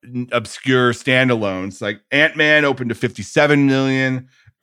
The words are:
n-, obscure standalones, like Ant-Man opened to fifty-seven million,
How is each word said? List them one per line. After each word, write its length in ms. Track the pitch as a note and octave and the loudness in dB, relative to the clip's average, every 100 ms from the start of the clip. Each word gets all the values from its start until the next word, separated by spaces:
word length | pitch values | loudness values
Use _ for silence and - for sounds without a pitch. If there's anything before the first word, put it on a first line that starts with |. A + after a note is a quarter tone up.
n-, 260 | A#2+ B2 B2 | -14 -10 -4
obscure 600 | A#2+ A2 - C3 B2+ B2 | -4 -6 -10 0 2 2
standalones, 880 | A#2 - B2+ C3 A#2 G2+ F#2 F#2+ - | 0 0 2 2 0 -2 -4 -8 -8
like 200 | G#2+ G#2 - | -8 -10 -4
Ant-Man 540 | C#3+ D#3 D3+ D3+ D3+ | 0 0 2 2 4
opened 240 | C#3+ C3 B2 | 2 -2 -6
to 60 | A2 | -4
fifty-seven 720 | A#2+ - G#2 D#3 D3 C#3+ C#3 | -6 -6 -4 0 2 4 2
million, 600 | C3+ C3+ C3 C3 C3 B2+ _ _ _ | 2 0 0 -2 -4 -8 _ _ _